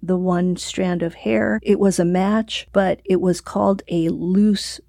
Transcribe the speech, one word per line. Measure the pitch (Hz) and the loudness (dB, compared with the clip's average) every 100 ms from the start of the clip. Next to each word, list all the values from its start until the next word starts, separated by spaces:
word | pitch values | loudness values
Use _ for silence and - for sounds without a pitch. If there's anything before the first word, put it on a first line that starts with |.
the | 170 185 | -2 -2
one | 185 175 180 170 | 0 0 0 -2
strand | - - 185 175 | -6 -4 -2 -2
of | 170 | -4
hair. | - 214 220 214 214 | -4 -2 0 0 0
It | - 196 | 0 2
was | 196 180 | 2 2
a | |
match, | 170 180 196 220 220 - - | 2 2 2 0 -2 -8 -4
but | 202 190 - | 0 0 -2
it | - 185 | 0 0
was | 185 170 | 2 0
called | - 202 202 196 - | -2 0 0 0 -2
a | 175 165 | -2 -2
loose | 165 170 190 214 196 - - | -2 0 2 2 2 -4 -12